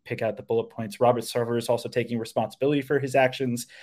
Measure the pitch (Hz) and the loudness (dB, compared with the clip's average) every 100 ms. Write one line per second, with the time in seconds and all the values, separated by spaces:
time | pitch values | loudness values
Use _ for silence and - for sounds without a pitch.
0 | - 120 113 104 - 113 113 - 110 - | -10 -4 -4 -4 -2 -2 -2 -6 -8 2
1 | 120 120 113 123 117 120 117 117 120 127 | 4 4 0 -2 0 0 0 -2 0 -2
2 | 117 117 113 - 107 - 139 147 131 143 | 0 -2 -2 -2 -2 0 0 0 0 0
3 | 135 135 131 131 131 120 - - | 2 4 4 2 -2 -4 -6 -16